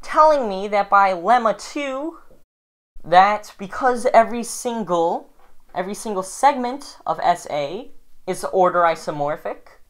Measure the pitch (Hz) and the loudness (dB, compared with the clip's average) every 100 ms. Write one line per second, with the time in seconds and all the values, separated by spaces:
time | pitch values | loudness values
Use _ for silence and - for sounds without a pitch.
0 | - 311 311 294 226 190 202 208 196 196 | -2 4 6 4 0 -4 -2 -2 2 4
1 | 196 185 175 247 226 202 - 302 285 262 | 4 2 2 2 2 -2 -6 -8 -6 -6
2 | 311 330 - - _ _ _ _ _ - | -8 -12 -18 -20 _ _ _ _ _ -16
3 | - 175 196 208 - - 196 - 254 247 | 2 6 6 2 -6 -14 -12 -2 0 0
4 | 202 - 214 233 226 - 247 233 180 175 | 4 4 4 0 -8 -8 -6 -6 -2 0
5 | 165 233 - _ - - - - 185 202 | 0 -2 -8 _ -20 -20 -12 -8 -8 -8
6 | 226 190 220 - 269 269 247 277 - - | -6 -6 -6 0 0 2 -4 -8 -12 -10
7 | - 160 - 170 - 147 143 190 277 - | -8 -2 0 -2 -4 -6 -6 -8 -12 -18
8 | - - - 180 190 185 180 175 170 160 | -18 -12 -8 -6 -2 2 2 4 2 0
9 | - 151 143 160 - 294 - - | -4 -4 -4 -4 -8 -12 -16 -20